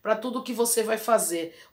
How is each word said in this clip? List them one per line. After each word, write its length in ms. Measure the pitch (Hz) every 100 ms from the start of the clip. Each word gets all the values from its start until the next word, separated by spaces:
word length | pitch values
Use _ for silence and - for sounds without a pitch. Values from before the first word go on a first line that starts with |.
pra 160 | 208 214
tudo 260 | 254 233
que 120 | 233
você 280 | 233 233 -
vai 140 | 214 214
fazer. 580 | 226 220 170 170 165 - -